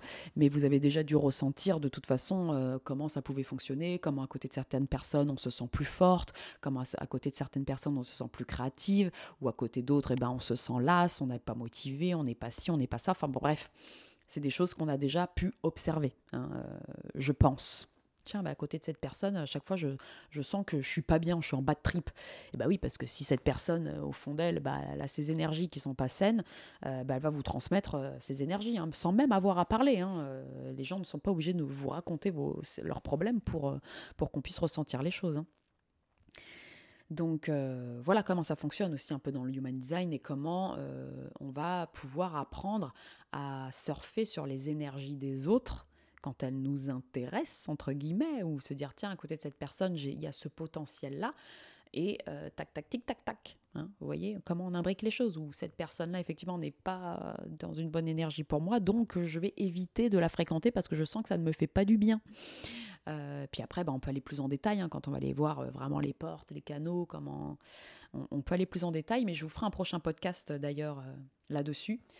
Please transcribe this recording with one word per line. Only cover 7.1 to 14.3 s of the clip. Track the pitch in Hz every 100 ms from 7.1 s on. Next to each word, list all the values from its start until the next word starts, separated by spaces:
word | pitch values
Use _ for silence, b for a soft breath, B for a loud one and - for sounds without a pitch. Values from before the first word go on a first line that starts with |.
| 131 143
de | -
certaines | 135 139
personnes | 139 135 151 139
on |
se | 123
sent | - 123
plus | -
créative, | 123 - 127 - - 196 190 B B -
ou | 135
à |
côté | - 117 131
d'autres, | 123 143 -
eh | 123
ben, | 123
on | 127
se | - 117
sent | - 123
lasse, | 131 175 175 -
on | 131
n'est | 120
pas | - 120
motivé, | 117 - 139 135 180
on | 170
n'est | 135 113
pas | 117
ci, | - -
on | 160
n'est | 123
pas | 127
ça. | -
Enfin | 185 147
bon, | 127
bref, | 143 151 - B B B B B
c'est | -